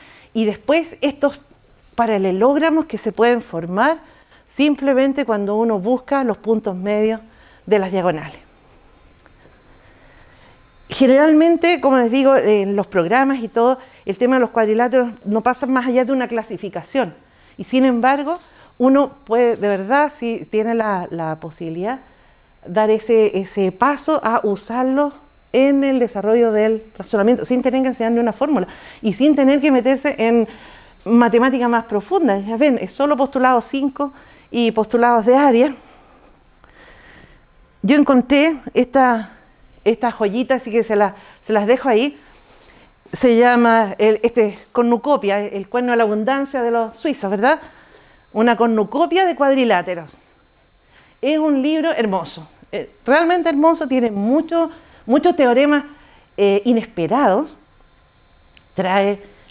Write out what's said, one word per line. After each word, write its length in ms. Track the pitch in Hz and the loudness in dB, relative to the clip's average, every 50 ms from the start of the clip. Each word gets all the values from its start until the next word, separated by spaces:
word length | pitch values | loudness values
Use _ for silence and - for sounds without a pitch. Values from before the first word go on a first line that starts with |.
| - - - - - _ _ | -20 -20 -20 -20 -20 _ _
y 100 | 226 226 | -4 -2
después 540 | 208 208 - - - 294 330 330 330 - - | -2 -4 -6 -2 0 0 0 0 -4 -10 -4
estos 400 | - 285 277 - - 285 285 - _ _ _ _ _ _ _ _ _ _ _ | -4 -4 -4 -2 -2 -4 -4 -4 _ _ _ _ _ _ _ _ _ _ _
paralelogramos 920 | - 233 226 220 202 190 190 185 190 233 262 285 302 302 330 311 320 311 | -4 -2 -2 0 -2 0 -2 0 2 2 2 2 2 0 0 0 0 -2
que 100 | 320 - | -4 -8
se 140 | 208 - 226 | -8 -8 -8
pueden 320 | 196 - 220 240 240 233 233 | -2 0 0 2 2 -2 -4
formar 560 | - - 165 165 170 180 196 240 294 320 294 - - _ _ _ _ _ _ _ | -8 -10 -10 -8 -6 -2 0 0 0 0 -4 -8 -20 _ _ _ _ _ _ _
simplemente 800 | _ - - 277 302 294 269 269 277 269 247 269 277 269 285 277 | _ -4 0 0 0 0 0 0 0 2 2 2 0 0 -4 -4
cuando 320 | - 220 208 202 196 208 | -4 -2 -4 -2 -4 -2
uno 220 | 214 233 233 220 196 | -2 0 -2 -2 -2
busca 440 | 180 220 254 247 254 - 277 277 269 | -2 -2 -4 -4 -2 -4 -4 -2 -2
los 160 | 240 202 - | -2 -4 -6
puntos 380 | - 214 226 220 214 214 190 | -2 -2 -2 -2 -2 -6 -8
medios 440 | 180 185 202 208 208 214 220 220 220 220 - _ _ - - _ _ _ | -6 -4 -4 -2 0 0 -2 -2 -4 -10 -20 _ _ -20 -20 _ _ _
de 120 | - 202 208 | 0 0 0
las 120 | 190 185 | 0 -2
diagonales. 480 | 185 190 170 180 160 156 147 147 - - - _ _ _ _ _ _ _ _ _ _ _ _ _ _ _ _ _ _ _ _ - _ _ _ _ _ _ _ _ _ _ _ _ _ - - _ _ _ _ - - _ _ _ _ _ _ _ | -4 -2 -2 -2 -2 -4 -8 -14 -18 -20 -20 _ _ _ _ _ _ _ _ _ _ _ _ _ _ _ _ _ _ _ _ -20 _ _ _ _ _ _ _ _ _ _ _ _ _ -20 -20 _ _ _ _ -20 -20 _ _ _ _ _ _ _
Generalmente, 920 | - - 269 240 262 269 302 320 311 302 320 339 339 330 - 339 349 277 | -2 2 4 4 6 6 6 6 4 4 4 4 2 2 2 0 0 2
como 180 | - 285 269 262 | 2 2 2 2
les 120 | 240 233 | 2 2
digo, 260 | 226 269 269 269 269 | 0 2 2 4 4
en 400 | 262 120 202 214 208 196 196 202 | 4 2 2 2 2 0 -2 -2
los 100 | 202 190 | -4 -4
programas 540 | - - 190 165 170 220 254 269 269 269 262 | -2 -2 -2 -2 0 0 0 0 0 -2 -4
y 80 | 226 208 | -6 -6
todo, 300 | - 233 233 247 262 254 - - - - _ | -2 0 0 0 0 -2 -6 -20 -20 -16 _
el 100 | - 196 | -10 -4
tema 200 | - 247 247 262 | -2 0 0 2
de 40 | 262 | 0
los 100 | 240 - | 0 0
cuadriláteros 600 | - 233 220 214 220 220 240 247 220 262 247 240 214 - - | 0 -2 0 0 0 0 0 0 0 0 0 -2 -6 -12 -8
no 180 | 202 208 220 220 | -4 -4 -2 -2
pasa 240 | 240 247 - - | -2 -4 -4 -4
más 200 | 247 262 254 247 | -2 -2 -2 -2
allá 180 | 262 240 254 254 | 0 0 0 0
de 80 | 226 277 | 0 -2
una 160 | 262 247 202 | -4 -4 -4
clasificación. 840 | 233 233 220 - 208 170 - 196 - 180 156 - - 269 240 175 151 - _ _ _ _ _ _ _ - | -6 -8 -8 -8 -12 -10 -10 -10 -12 -12 -14 -6 -4 -4 -4 -4 -8 -18 _ _ _ _ _ _ _ -18
Y 60 | 190 | -12
sin 200 | - - 262 262 | -2 0 2 2
embargo, 540 | 269 247 233 226 254 277 285 294 277 339 349 - - _ - - - _ _ | 2 2 2 2 0 0 0 -2 -6 -8 -8 -10 -20 _ -20 -20 -20 _ _
uno 320 | 247 262 269 277 285 262 262 - - | 2 2 4 4 2 0 -4 -16 -8
puede, 320 | - 220 240 247 233 226 | -4 0 2 2 2 0
de 120 | - 202 208 | 0 -2 -2
verdad, 440 | 202 185 190 196 254 285 294 285 285 | -2 -2 -2 -2 0 0 0 -2 -4
si 300 | - 240 233 226 - 151 | -8 -8 -6 -6 -8 -8
tiene 280 | - - 214 220 233 233 | -4 -4 -2 -2 -2 -2
la, 340 | 233 220 214 202 185 175 - | -2 -2 -2 -4 -4 -6 -8
la 260 | - 170 165 160 156 | -8 -8 -6 -6 -8
posibilidad, 600 | 156 - 165 156 - 175 165 160 165 185 220 254 262 - _ _ _ _ _ _ _ _ _ _ _ - | -8 -12 -16 -14 -12 -12 -10 -8 -8 -8 -8 -8 -10 -14 _ _ _ _ _ _ _ _ _ _ _ -18
dar 260 | - 175 202 214 214 | -6 -2 0 2 2
ese, 480 | 220 214 214 - 233 220 214 208 - 185 | 0 0 0 0 2 2 2 2 0 -4
ese 340 | 196 185 - 208 196 185 185 | -6 -6 -4 -2 -2 -2 0
paso 480 | - 233 269 285 277 - - 311 277 - | 0 -2 0 0 -2 -2 -2 -2 -2 -2
a 160 | 220 226 - - | -2 -2 -2 -2
usarlo 680 | 214 202 196 - - 226 247 254 262 262 277 294 285 285 - - _ _ _ _ _ - | -2 -4 -4 -8 -8 -6 -4 -2 -2 0 0 -2 -2 -4 -12 -20 _ _ _ _ _ 0
en 320 | 247 262 277 277 277 277 | 2 2 4 2 2 0
el 140 | 277 269 254 | 0 0 0
desarrollo 540 | 247 214 - 202 196 208 226 240 233 233 214 | -2 -2 -4 -4 -2 0 2 2 2 2 2
del 320 | 214 214 220 226 220 220 - _ | 2 0 0 0 -2 -6 -14 _
razonamiento, 480 | - 190 - - 208 196 220 247 - - | -18 -10 -4 -2 0 2 2 2 0 0
sin 160 | - 254 247 | -2 -2 -2
tener 220 | 247 262 247 262 262 | 0 -2 -2 0 -2
que 60 | 262 | -2
enseñarle 320 | 247 - 233 226 233 233 | -4 -4 -2 -2 0 0
una 120 | 240 226 202 | 0 -2 -2
fórmula 360 | - 269 302 302 214 185 - - - - - - - - | -2 -2 0 0 -2 -2 -4 -10 -20 -20 -20 -20 -6 -4
y 100 | 220 185 | -4 -2
sin 240 | - 254 302 302 | 2 2 2 4
tener 240 | 277 269 262 277 294 | 4 4 4 2 4
que 100 | 262 302 | 2 2
meterse 440 | 269 254 214 254 269 262 - 294 269 | 2 2 2 2 0 0 -2 -4 -4
en 320 | - 220 226 233 233 220 220 - - - - - - - - _ _ _ | -2 0 2 2 2 0 -2 -6 -20 -20 -20 -20 -20 -20 -20 _ _ _
matemática 640 | 180 226 233 240 233 190 240 240 269 254 254 240 233 | 2 4 4 4 4 4 4 2 2 0 0 -2 0
más 160 | 233 233 226 | 0 -2 -2
profunda. 540 | 233 208 208 202 - 359 392 339 240 196 202 | -2 -6 -6 -4 -2 -2 0 0 0 0 -2
Ya 180 | 196 208 226 | -4 -6 -2
ven, 220 | 220 285 302 254 - | 0 2 2 2 0
es 120 | - 185 - | -4 -10 -4
solo 220 | - 277 294 294 | -4 -2 -2 0
postulado 460 | 247 277 269 - 262 254 254 254 240 | 0 -2 -2 -2 0 0 2 2 0
cinco 520 | 226 - - 277 269 277 262 - 285 277 - - - - - - - _ | -2 -4 -6 -4 -4 -4 -4 -4 -8 -8 -8 -16 -20 -20 -20 -20 -20 _
y 200 | - 240 233 226 | -2 0 0 0
postulados 560 | 220 220 214 214 - 233 233 240 240 233 208 | 0 0 -2 0 0 2 2 4 2 2 2
de 100 | 226 247 | 4 4
área. 380 | 269 294 285 240 233 247 302 262 - - - - - _ _ _ _ _ _ _ _ _ _ _ _ _ _ _ _ - - - - - - - - - _ - _ _ _ _ _ _ _ _ _ - | 4 4 4 4 4 2 2 0 -8 -18 -20 -20 -20 _ _ _ _ _ _ _ _ _ _ _ _ _ _ _ _ -20 -20 -20 -20 -20 -20 -20 -20 -20 _ -20 _ _ _ _ _ _ _ _ _ 0
Yo 140 | 190 277 | 2 2
encontré 600 | 302 285 - 277 254 240 - 277 277 294 320 320 262 - - _ | 2 4 4 2 2 2 2 2 2 2 2 -2 -4 -10 -4 _
esta, 560 | - 247 247 - 277 262 247 233 226 214 185 - - _ _ _ _ _ _ _ _ _ | -2 -2 0 2 2 2 2 0 -2 -6 -10 -16 -20 _ _ _ _ _ _ _ _ _
esta 260 | 208 233 226 - 240 | -2 -2 -2 -4 -6
joyita, 440 | - - 220 202 190 240 254 - 262 | -4 -2 -4 -4 -2 -4 -2 -2 -2
así 160 | 247 254 233 | -4 -4 -2
que 120 | 208 233 220 | -2 -2 -2
se 140 | 220 220 | 0 0
la, 180 | 208 208 196 196 - - - - _ _ | 0 0 0 -2 -8 -20 -20 -20 _ _
se 60 | - - | -2 -2
las 140 | 208 208 | -2 2
dejo 220 | 202 247 254 - 269 | 0 0 0 2 0
ahí. 300 | 233 214 247 294 294 - - - - - _ _ - - - - - - - _ _ _ _ - - | 2 2 0 0 -4 -10 -20 -20 -20 -20 _ _ -20 -20 -20 -20 -20 -20 -20 _ _ _ _ -16 -8
Se 260 | - - 254 233 226 | 0 2 2 4 4
llama 560 | 240 247 247 240 233 233 226 226 220 196 190 | 4 4 4 4 2 4 4 2 0 0 -2
el, 240 | - 208 214 220 208 - | 0 0 2 2 2 -2
este, 360 | 233 233 247 214 208 185 - - _ _ | -2 0 0 -2 -2 -2 -10 -20 _ _
cornucopia, 680 | 240 240 233 240 226 - 277 294 269 - 196 196 208 | -2 0 0 0 -2 0 -2 -2 0 0 -2 -2 -2
el 280 | 208 208 - 202 190 - | -4 -6 -8 -10 -10 -6
cuerno 240 | - 247 247 247 240 | -4 -4 -2 0 0
de 40 | |
la 60 | 233 233 | 0 0
abundancia 600 | 208 214 214 220 233 269 277 277 269 - 262 240 | 0 0 -2 -2 -2 -2 -2 -4 -6 -4 -4 -2
de 80 | 233 | -2
los 260 | 233 233 226 220 226 | -2 -2 -2 -4 -8
suizos, 340 | - - 320 269 - - 196 | -8 -6 -6 -6 -4 -4 -4
¿verdad? 300 | 196 196 208 262 311 - - - - - - _ _ - _ _ _ _ _ _ - | -4 0 0 0 0 0 -4 -20 -20 -20 -20 _ _ -20 _ _ _ _ _ _ -2
Una 220 | 202 226 240 233 | 0 2 2 2
cornucopia 680 | - 240 233 226 220 208 214 233 277 330 339 330 370 381 | 2 0 0 0 0 -2 -2 0 -2 -2 0 2 0 0
de 100 | 359 320 | 0 0
cuadriláteros. 800 | 247 285 277 269 269 254 233 202 180 170 190 180 170 160 143 - _ _ _ _ _ _ _ _ _ _ _ _ _ _ _ _ _ _ _ _ _ - | 0 0 0 2 2 2 2 0 0 -2 -6 -10 -10 -12 -18 -20 _ _ _ _ _ _ _ _ _ _ _ _ _ _ _ _ _ _ _ _ _ -2
Es 160 | 269 311 311 | -2 0 0
un 240 | 311 311 294 269 262 | 0 0 0 0 0
libro 280 | 294 311 320 302 330 311 | 0 -2 0 -2 -2 -2
hermoso, 540 | - 226 214 190 185 165 - - - 156 - _ _ - _ | -2 -2 -2 -2 -4 -6 -8 -14 -20 -20 -20 _ _ -20 _
eh, 200 | - 151 147 - _ _ _ | -10 -10 -10 -10 _ _ _
realmente 420 | - 262 311 339 330 359 359 330 330 | 0 2 2 2 2 0 0 0 -2
hermoso, 400 | 311 277 302 330 330 330 320 262 | 0 2 2 2 2 0 -2 -2
tiene 220 | 262 254 240 233 | -2 0 0 -2
mucho, 600 | 208 196 202 220 262 311 330 320 330 330 330 320 - - - _ _ - _ | -2 -2 -2 0 0 0 -2 -2 -2 -2 -2 -2 -6 -16 -20 _ _ -20 _
muchos 280 | - 240 302 - 349 - | 0 0 2 2 2 2
teoremas, 480 | - 277 247 240 254 285 294 294 285 277 - - - - _ _ _ _ _ _ | 4 2 4 4 4 4 4 2 0 -2 -6 -20 -20 -20 _ _ _ _ _ _
eh, 240 | - 202 202 196 202 202 | 0 2 2 2 2 0
inesperados. 880 | 240 247 226 - - - - 165 156 202 262 294 196 190 220 302 294 - _ _ _ _ _ _ _ _ _ _ _ _ _ _ _ _ _ _ _ _ - _ _ _ | 0 0 0 -2 -6 -6 -6 -4 -2 0 2 2 2 2 0 -2 -4 -10 _ _ _ _ _ _ _ _ _ _ _ _ _ _ _ _ _ _ _ _ -20 _ _ _
Trae 480 | - 180 185 185 202 196 202 202 202 - - - _ _ _ | -6 -4 -2 0 0 0 0 -2 -4 -10 -20 -20 _ _ _